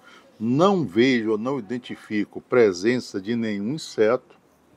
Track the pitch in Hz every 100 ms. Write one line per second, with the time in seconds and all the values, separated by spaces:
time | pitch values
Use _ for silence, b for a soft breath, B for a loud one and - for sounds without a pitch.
0 | B B B - 110 131 185 190 123 90
1 | 131 127 110 110 117 139 98 123 - 107
2 | - 107 98 92 - 127 110 87 101 123
3 | - 104 95 117 113 101 101 156 - -
4 | 107 127 - _ _ _ _